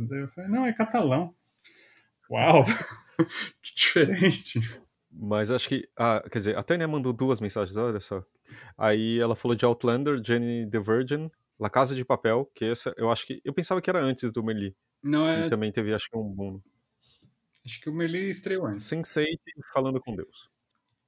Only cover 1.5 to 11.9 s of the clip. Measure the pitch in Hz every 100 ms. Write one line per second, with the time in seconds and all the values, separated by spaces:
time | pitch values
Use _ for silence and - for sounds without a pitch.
1.5 | _ - _ - _ _ _ - 117 135
2.5 | 160 131 226 - - - - 165 - -
3.5 | - - - - - 160 190 190 - -
4.5 | 120 113 - _ _ _ 80 104 104 107
5.5 | 123 - 135 - - 117 110 - 120 101
6.5 | 104 101 175 160 151 127 117 131 120 107
7.5 | 110 98 101 120 107 - 98 90 _ _
8.5 | - - - 110 107 110 117 117 117 123
9.5 | 117 123 117 120 120 143 143 110 120 120
10.5 | 120 113 110 101 113 127 147 160 - _
11.5 | - 107 - 131